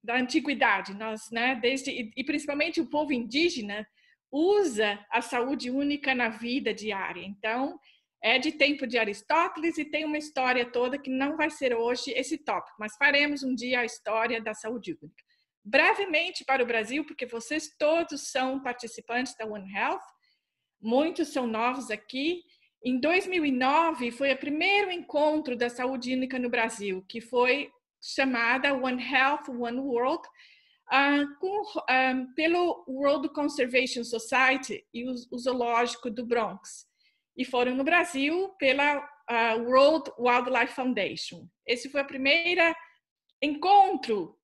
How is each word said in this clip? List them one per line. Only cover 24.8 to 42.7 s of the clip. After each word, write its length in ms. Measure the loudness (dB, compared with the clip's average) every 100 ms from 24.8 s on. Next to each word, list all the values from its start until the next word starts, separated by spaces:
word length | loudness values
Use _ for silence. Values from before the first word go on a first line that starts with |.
| 2
encontro 640 | -4 -4 2 2 2 -2
da 140 | -2 -2
saúde 460 | -2 -4 -2 -2
única 240 | -2 -2 -2
no 100 | 0
Brasil, 560 | 0 0 -2 -6 -6 -8
que 140 | -14
foi 500 | -4 2 4 2 -2 _ _ _
chamada 720 | -10 0 0 2 2 2 2
One 300 | 0 0 -2
Health, 480 | 0 2 4 2 -4
One 300 | -6 -4 -4
World, 460 | -2 0 0 -2 -6 _ -20 _ _ _ 2
ah, 340 | 4 6 4 0 -2
com, 240 | -2 -2 -4 -6 2
ah, 360 | 4 4 0 -4
pelo 520 | 0 2 4 2 -2 -8
World 400 | 0 2 2 0
Conservation 680 | -2 -2 0 2 2 0 -4
Society 800 | -6 -6 0 2 4 2 -2 -10 _
e 100 | -10 -8
o, 60 | -8 -10
o 80 | -6
Zoológico 720 | -2 0 0 2 0 -2 -8
do 140 | -6
Bronx. 640 | -2 0 0 -6 -16 -18 -20 _ _ _ _ -8
E 80 |
foram 300 | -2 0 0
no 80 | 0
Brasil 680 | 2 2 2 0 0 0 -2 0
pela, 420 | 2 4 2 0 -4 -18 -2
ah, 260 | 0 2 2
World 520 | 4 8 8 6 -2 -2
Wildlife 560 | 2 2 2 2 0
Foundation. 760 | 0 -2 0 -2 -4 -10 -14 -20 _ -4
Esse 220 | -4 -2
foi 140 | -4
o 40 | -4
primeiro 540 | -2 2 4 4 4 4